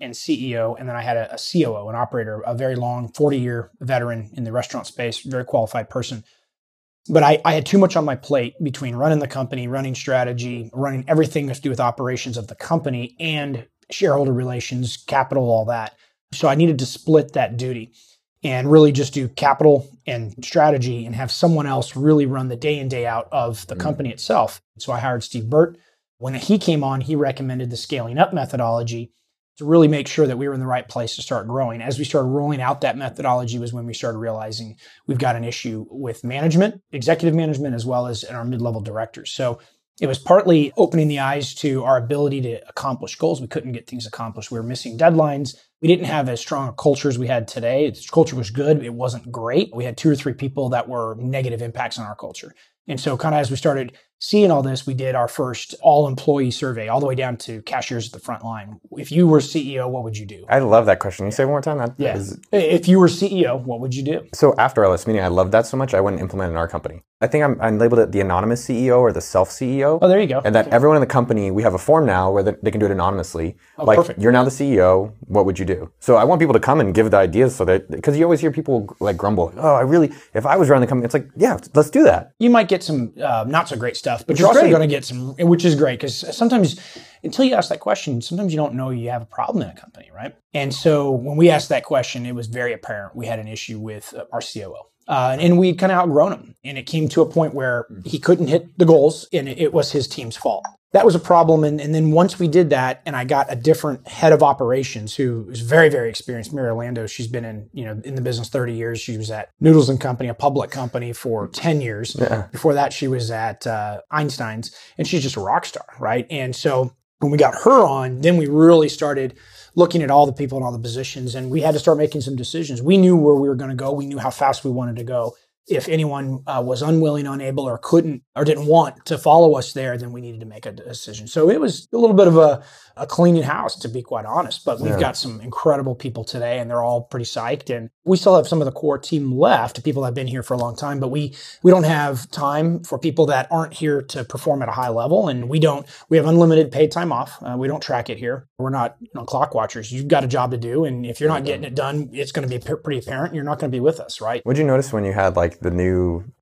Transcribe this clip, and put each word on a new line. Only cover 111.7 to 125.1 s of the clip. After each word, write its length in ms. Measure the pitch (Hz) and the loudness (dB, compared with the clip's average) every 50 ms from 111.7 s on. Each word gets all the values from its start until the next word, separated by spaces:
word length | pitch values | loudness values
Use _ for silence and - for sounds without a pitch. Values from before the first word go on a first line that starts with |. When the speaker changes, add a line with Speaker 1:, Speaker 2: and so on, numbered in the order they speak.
| 160 147 | 0 0
Speaker 1:
years. 360 | 131 117 107 104 117 113 - - | -2 -4 -6 -8 -8 -10 -4 -4
Speaker 2:
Yeah. 280 | - - 113 107 101 - - | -2 -2 -2 -2 -4 -8 -10
Speaker 1:
Before 220 | 127 - 160 143 | -2 0 2 2
that, 180 | 143 143 135 - | 2 0 -2 -2
she 160 | - 143 131 | -4 -4 -4
was 220 | 131 123 117 110 | -2 -2 -4 -4
at, 360 | 117 110 110 113 107 - - | -6 -6 -6 -6 -8 -8 -8
uh, 340 | 120 113 107 104 104 104 98 - _ | -6 -6 -6 -6 -8 -10 -12 -12 _
Einstein's, 600 | 151 151 151 143 135 - 127 110 110 110 - - - - - - _ | -4 -2 -2 -2 -4 -6 -8 -8 -8 -10 -12 -12 -16 -20 -20 -14 _
and 100 | - 160 - | -6 -4 -2
she's 140 | 185 165 131 | -2 -2 -2
just 140 | 135 - | -2 -4
a 40 | 113 | -4
rock 240 | 95 95 127 175 170 | -4 -2 -2 -2 -2
star, 220 | - - - - - - - | -6 -10 -14 -16 -16 -12 -8
right? 280 | 113 107 113 123 120 - | -4 -4 -2 -4 -4 -6
And 240 | 165 143 131 127 123 | -8 -8 -6 -8 -8
so 380 | - - 151 135 127 127 123 - _ _ _ _ _ | -4 -2 0 0 0 0 -2 -6 _ _ _ _ _
when 100 | 151 143 143 | -2 0 4
we 60 | 147 | 4
got 160 | 147 131 - - - | 4 4 4 4 4
her 200 | 226 269 262 208 | 6 8 8 8
on, 360 | 151 135 135 131 127 127 127 | 6 4 0 -4 -4 -4 0
then 160 | 143 165 180 | 2 4 4
we 100 | 170 156 | 4 2
really 420 | 139 147 151 160 165 170 160 151 151 | 2 6 8 10 10 10 8 6 4
started 460 | 151 - 156 147 143 135 131 127 - _ _ _ - - - _ _ | 0 -2 -4 -2 -2 -2 -4 -6 -8 _ _ _ -20 -20 -20 _ _
looking 260 | 170 175 170 175 170 151 | 2 2 4 4 0 0
at 80 | 131 | 4
all 160 | 139 143 147 | 6 6 6
the 60 | 139 131 | 4 2
people 260 | - 143 127 135 135 | -2 -6 -6 -6 -6
and 60 | 127 | -6
all 80 | 123 120 | -6 -6
the 60 | 117 | -8
positions, 560 | 117 120 113 127 131 131 - 135 127 127 110 | -8 -8 -8 -8 -8 -10 -10 -10 -8 -8 -8
and 120 | 127 127 127 | -8 -6 -4
we 100 | 131 160 | -2 0
had 140 | 143 160 151 | 2 2 0
to 40 | 147 | 2
start 200 | - 175 160 147 | 4 4 4 4
making 220 | 151 147 - 151 | 2 0 0 -4
some 140 | 120 131 139 | -6 -6 -6
decisions. 480 | 123 123 - - 160 165 143 131 117 123 | -6 -8 -8 -8 -8 -6 -6 -6 -4 2
We 140 | 151 190 | 4 6
knew 180 | 196 185 185 180 | 6 8 8 6
where 220 | 170 151 147 147 | 6 6 6 6
we 120 | 139 139 139 | 6 4 2
were 60 | 135 | 0
gonna 220 | 123 135 135 131 | -2 -4 -6 -6
go. 160 | 123 135 135 143 | -6 -4 -4 -4
We 140 | 143 139 | -4 -6
knew 120 | 139 143 135 | -8 -8 -6
how 120 | 113 131 | -6 -6
fast 340 | - - 143 135 135 - - | -2 0 0 0 0 0 -4
we 60 | 135 123 | -4 -4
wanted 240 | 127 127 120 113 | -4 -4 -6 -6
to 80 | 110 117 | -8 -8
go. 320 | 113 | -6